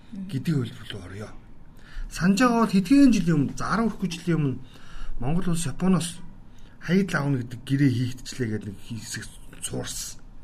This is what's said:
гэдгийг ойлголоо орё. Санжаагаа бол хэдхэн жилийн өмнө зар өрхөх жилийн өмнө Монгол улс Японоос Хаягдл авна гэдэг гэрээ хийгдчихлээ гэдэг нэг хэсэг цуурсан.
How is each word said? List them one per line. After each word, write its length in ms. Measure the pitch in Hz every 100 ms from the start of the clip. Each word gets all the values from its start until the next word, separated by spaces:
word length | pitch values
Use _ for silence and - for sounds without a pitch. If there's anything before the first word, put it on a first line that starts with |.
| - 190 190
гэдгийг 320 | 131 170 147
ойлголоо 420 | 113 - - 101 90
орё. 240 | 98 107 - - - - - - - -
Санжаагаа 560 | - 175 196 254 233 220
бол 80 | 196
хэдхэн 400 | 190 277 277 208
жилийн 320 | 170 151 127
өмнө 80 | -
зар 240 | 131 190
өрхөх 320 | 226 - 185
жилийн 480 | - 175 160 143 117
өмнө 0 | - - - - - -
Монгол 320 | 120 170 180 165
улс 160 | 131
Японоос 480 | - 185 180 - - - - - - - - -
Хаягдл 320 | 190 196 151
авна 200 | 143 131
гэдэг 200 | 117 - -
гэрээ 260 | 139 143 117
хийгдчихлээ 520 | 123 - - - 113 107
гэдэг 80 | 101
нэг 100 | 98 -
хэсэг 380 | 113 107 135 - - - - -
цуурсан. 560 | 127 117 - - - - -